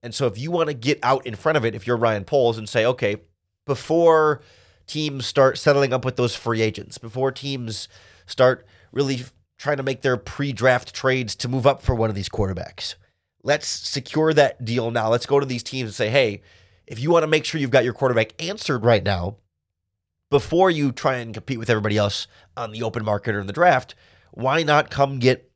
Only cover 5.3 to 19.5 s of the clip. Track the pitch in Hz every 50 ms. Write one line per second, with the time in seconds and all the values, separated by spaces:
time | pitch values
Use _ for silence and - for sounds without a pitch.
5.3 | - - 135 131 - - - 151 143 139 139 131 123 127 117 127 123 - 127 120
6.3 | - - - 117 117 110 110 110 107 - - - - - - 117 104 131 131 135
7.3 | 131 - 131 139 139 131 123 113 110 113 - - _ - - - _ _ _ -
8.3 | - - 127 127 127 123 - _ _ _ _ _ - 117 143 160 135 123 127 -
9.3 | _ _ _ _ _ _ - 151 147 135 131 135 135 110 - 139 127 120 - -
10.3 | - - 139 143 131 101 113 131 123 123 - - - - - 131 131 131 127 107
11.3 | - _ - 120 123 135 113 139 135 - - - 127 117 113 110 107 101 95 -
12.3 | - - 104 95 95 87 85 82 - - - - - _ _ _ _ _ _ _
13.3 | _ _ _ 127 147 147 - - - - - - - 143 - - - 156 156 160
14.3 | 160 151 143 131 - _ 123 110 120 123 117 117 117 120 110 110 113 120 - -
15.3 | 135 139 139 131 127 120 - - - 131 127 107 98 - 120 107 117 139 131 113
16.3 | 101 - _ _ _ _ _ _ _ _ _ - - 107 127 151 175 170 156 151
17.3 | 156 156 - - - 160 139 127 117 131 117 123 117 - 139 131 123 113 110 -
18.3 | - - 165 170 202 - - - 143 120 104 120 117 104 - 104 98 90 87 95
19.3 | 104 _ _ _